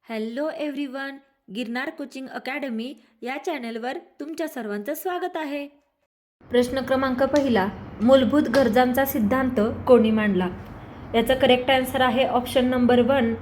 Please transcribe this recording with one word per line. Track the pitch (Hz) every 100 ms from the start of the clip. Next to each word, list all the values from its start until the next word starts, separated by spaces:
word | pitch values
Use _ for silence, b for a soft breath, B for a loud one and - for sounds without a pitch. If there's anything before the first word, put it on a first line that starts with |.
| -
Hello | 226 220 240 311 311
everyone, | 302 277 285 262 277 277 _ _ _
गिरनार | 196 226 240 294
कोचिंग | 320 277 269 262
अकॅडमी | 254 254 277 277 220 247 - b b
या | 240 277
चॅनलवर | 370 294 233 233 247 311 - _
तुमच्या | 294 320 311
सर्वांचं | 277 220 208 202
स्वागत | 302 370 359 359 349
आहे. | 302 285 285 _ _ _ _ _ _ _ -
प्रश्न | 240 247 262
क्रमांक | 254 262 269 254
पहिला, | 269 294 277 214 190 - - -
मूलभूत | 220 269 226 294
गरजांचा | 302 277 240 226 254 247
सिद्धांत | 269 277 208 262 262 220 220 - -
कोणी | 240 220
मांडला? | 220 214 185 180 185 - B B B B
याचा | 226 226
करेक्ट | 262 262 247 262
आन्सर | 262 254 277
आहे | 254 233
ऑप्शन | 254 247 247 269
नंबर | 247 254 240 247
वन | 240 277 226 226